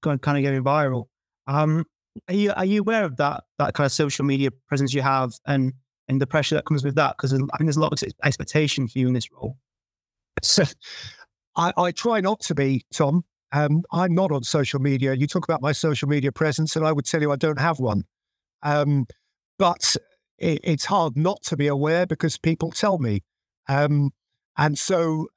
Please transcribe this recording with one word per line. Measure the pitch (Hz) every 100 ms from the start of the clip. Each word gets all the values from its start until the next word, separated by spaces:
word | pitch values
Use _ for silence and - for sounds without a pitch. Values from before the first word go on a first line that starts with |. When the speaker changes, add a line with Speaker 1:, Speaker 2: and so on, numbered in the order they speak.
Speaker 1:
going, | 160 139
kind | 147 143
of |
going | 139 135
viral. | 131 151 143 127 131 _ _ _ -
Um, | 143 156 160 160 _ _ - -
are |
you, | 196 202
are | 190
you | 190 208
aware | 202 226
of | 180 123
that, | 143 147 - -
that | 143
kind | -
of | 139
social | - 147 -
media | 143 139 135 - _
presence | 139 135
you | 139
have | 135 135 127 - -
and, | 139 131 131 _ _ -
and | 131
the | 131
pressure | 156 139
that | 151
comes | - 147
with | 139
that? | 143 139 -
'Cause | 131
I | 135
think | 139 -
there's | 160 147
a |
lot | 151
of | 135
ex-, | - -
expectation | 147 - - 156 147 - 123
for | 131
you | 127
in |
this | 123 -
role. | 131 127 - _ _ _ _ _ _ _ -
Speaker 2:
So, | - - 147 - - - - - - _ _
I, | - 175 -
I | 175
try | - 240 220
not | 190 214
to | -
be, | 151 139 131 -
Tom. | - 139 175 - _ _
Um, | 143 147 156 -
I'm | 170 180
not | 170 190
on | 143
social | 117 151 131 139
media. | 139 135 135
You | 131 147
talk | 180
about | - 160
my | 139
social | 147 160 139 143
media | 147 139
presence, | - 156 139 156
and | 160 156
I |
would | 147
tell | - 160
you | 147
I | 139
don't | 160 139
have | 165 147
one. | 120 101 - _ _ _ _ _
Um, | 147 147 147 143 120 - _ _ _ -
but | 180 180 - - - _ _ -
it, | 170 147
it's | - 151 -
hard | 202 160 123
not | 175 202
to | - 156
be | 143
aware | 139 151 170 180
because | 160 160 -
people | 165 160 160
tell | - 208 180
me. | 120 101 - _ _ _ -
Um, | 139 147 147 139 - _ _ _ -
and | 151 -
so, | - 180 165 156 175